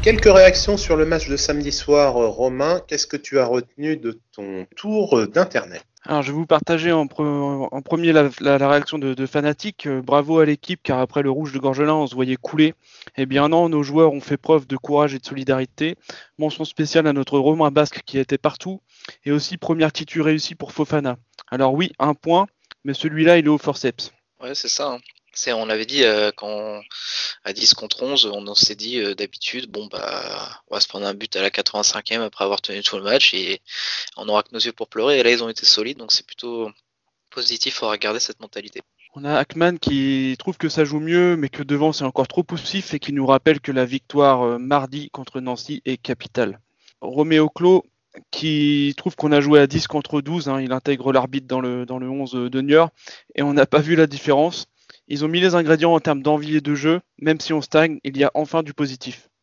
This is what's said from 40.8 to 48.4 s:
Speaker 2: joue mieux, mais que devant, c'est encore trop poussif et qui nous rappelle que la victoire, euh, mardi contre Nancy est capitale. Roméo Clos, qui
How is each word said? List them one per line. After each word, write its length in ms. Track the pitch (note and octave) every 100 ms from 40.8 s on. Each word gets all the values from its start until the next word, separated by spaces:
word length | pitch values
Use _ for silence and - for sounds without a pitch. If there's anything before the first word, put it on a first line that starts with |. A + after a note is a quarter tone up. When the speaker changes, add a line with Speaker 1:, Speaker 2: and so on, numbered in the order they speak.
Speaker 2:
joue 160 | D3+ D3+
mieux, 380 | D#3+ F3 F3+ F3
mais 100 | C#3
que 160 | -
devant, 300 | C#3 C#3+ D#3
c'est 100 | D3+
encore 240 | C3+ C3+ C3
trop 160 | -
poussif 500 | F3 E3+ - G3 -
et 60 | D3+
qui 140 | -
nous 120 | C#3+ C3+
rappelle 360 | C3+ D#3 D3
que 100 | -
la 140 | C3 B2+
victoire, 600 | C3+ _ C#3+ C#3+ B2+ A#2+
euh, 120 | A#2+
mardi 520 | B2+ D3 C3+ C#3 C#3+
contre 280 | - B2+ C3+
Nancy 420 | B2+ B2 - D3 -
est 100 | C3
capitale. 640 | - B2+ - - A2 G2 _ _ _ _
Roméo 480 | - C3 D3+ D#3+ D#3
Clos, 380 | - F3 F#3 - _ _ - _
qui 640 | -